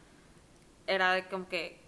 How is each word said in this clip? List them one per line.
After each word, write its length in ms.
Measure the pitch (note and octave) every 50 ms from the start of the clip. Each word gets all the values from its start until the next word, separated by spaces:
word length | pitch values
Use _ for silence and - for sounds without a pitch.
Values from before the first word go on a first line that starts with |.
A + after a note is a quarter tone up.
| - - - - - - - - - - - - - - - - -
era 260 | - F#3+ F#3+ F#3 F#3 F#3
de 160 | F#3+ F#3 -
como 200 | G3 F#3+ F3+ -
que, 340 | F#3 E3+ D#3+ F3 - - -